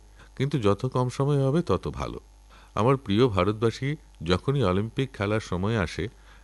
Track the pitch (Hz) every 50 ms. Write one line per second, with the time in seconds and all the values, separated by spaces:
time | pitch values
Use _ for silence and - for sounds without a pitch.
0 | - - - - - - - - 127 143 - 143 104 98 101 - - 131 - 131
1 | 127 123 - - 139 143 147 139 135 135 131 170 170 - 98 85 - 78 69 67
2 | 69 58 57 58 - - - - - - - - - - - - 104 127 139 131
3 | - - 98 104 131 131 101 95 90 98 107 107 117 113 - - 131 139 147 -
4 | - - - - - 165 - 110 - - 139 143 123 90 90 95 107 113 - -
5 | 139 127 - - 101 101 107 110 - - 95 87 92 104 117 113 90 78 - -
6 | 80 - - - - - - -